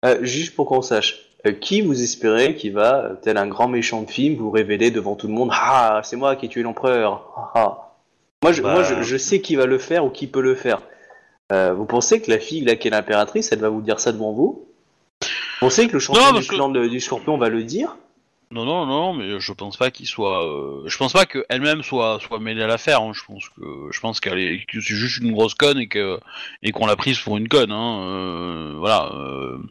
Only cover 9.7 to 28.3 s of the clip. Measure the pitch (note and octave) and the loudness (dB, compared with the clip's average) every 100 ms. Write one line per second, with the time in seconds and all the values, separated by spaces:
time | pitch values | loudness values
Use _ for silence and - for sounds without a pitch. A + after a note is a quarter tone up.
9.7 | C3 - F3 C#3+ - C#3 C3+ C3 B2+ B2 | 2 2 0 0 -2 -6 0 2 2 0
10.7 | G#2+ - - - - _ _ _ F#2+ F#2 | -2 -4 -20 -20 -20 _ _ _ 2 4
11.7 | F#2 G#2+ A#2+ A#2+ A3+ A3 A2 - D#3+ B2+ | 2 0 0 4 2 4 0 0 -2 0
12.7 | A2+ A#2+ G#2+ G#2 G#2+ G#2 G#3+ A3 A2 G#2+ | 2 2 0 2 2 2 0 -2 0 0
13.7 | A2 G#2+ G#2+ - A2 G#2+ G#2+ F3 - - | 0 -2 0 0 -2 -4 2 0 0 -16
14.7 | _ _ _ _ _ - - - - B2+ | _ _ _ _ _ -8 -6 -8 0 2
15.7 | F#3+ A3+ D#3+ B2+ E3+ C4+ A#3+ D3+ G3 C#3 | 4 4 2 2 6 6 6 2 0 0
16.7 | C3 A#2 B2 A#2+ B2+ - D3+ A#2 A2+ A#2 | 2 0 -2 -4 -4 -2 0 2 0 -2
17.7 | E3 D4+ - _ _ _ _ _ A#2 A#2 | -4 -4 -6 _ _ _ _ _ -8 -4
18.7 | E3+ D3 C3+ F3 E3+ F#2+ G2+ F#2 G2 G2+ | -2 0 -2 -2 -4 -6 -6 -8 -10 -12
19.7 | - B2+ - - - G2+ F#2+ E2 D2 C#2 | -2 -2 -2 -12 -4 -2 0 -2 -4 -8
20.7 | C#2 D2 - C3 F3 F#3 C3+ - B2+ D3 | -10 -8 -4 2 4 2 0 -4 -2 0
21.7 | D#3 C#3 C3 A2+ G#2+ - A2+ A2 A2 A2 | -2 -2 0 0 -2 -6 -8 -6 -4 0
22.7 | A2+ - C#3 A2 G#2+ - G2+ - - - | 0 2 2 2 -6 -14 -16 -16 -14 -14
23.7 | C#2 D2 - A2+ A2 F#2+ F#2 F#2 E2+ - | -12 -10 -6 -4 -4 -4 -2 -2 -4 -6
24.7 | A2 - G#2 A#2+ B2 A#2+ G#2+ A2 - D3 | -8 -6 -4 -4 -2 -2 2 0 2 2
25.7 | C#3 A2+ G#2 G2 F2+ - - - - G#2+ | 2 -2 -2 -2 -4 -10 -16 -16 -6 -6
26.7 | - A2 G#2 - B2+ - G#2 A2 D3 A2+ | 0 2 2 0 -2 -2 -4 2 2 2
27.7 | G#2 A#2 A2 F#2 F#2+ F#2 | 0 -4 -4 -6 -6 -6